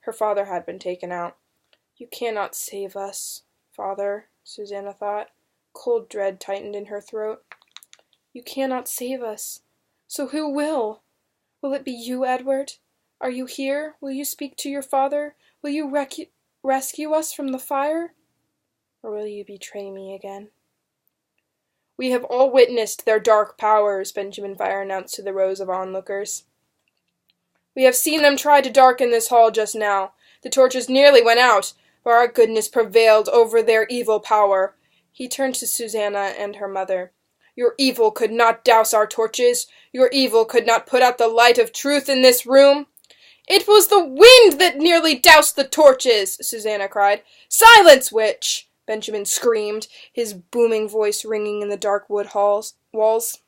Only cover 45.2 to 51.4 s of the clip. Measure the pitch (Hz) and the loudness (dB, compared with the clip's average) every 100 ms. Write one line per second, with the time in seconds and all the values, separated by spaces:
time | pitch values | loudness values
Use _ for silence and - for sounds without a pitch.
45.2 | 349 311 302 - 269 - 302 262 254 220 | 6 8 6 -2 -4 6 6 6 2 0
46.2 | 196 - - 233 214 208 196 214 202 208 | 0 -8 -10 -8 -6 -6 -6 0 0 0
47.2 | _ _ _ - 453 466 359 269 - 214 | _ _ _ 6 8 10 10 8 6 -2
48.2 | 220 - - - - _ - 220 208 214 | -2 -4 -6 -8 -10 _ -10 -10 -8 -8
49.2 | 202 - 247 220 208 214 214 - - - | -6 -2 0 -2 -4 -8 -12 -20 -16 -8
50.2 | 233 190 - 240 233 220 214 214 214 208 | -8 -10 -10 -2 0 0 -4 -2 -2 -4
51.2 | 220 214 | -6 -6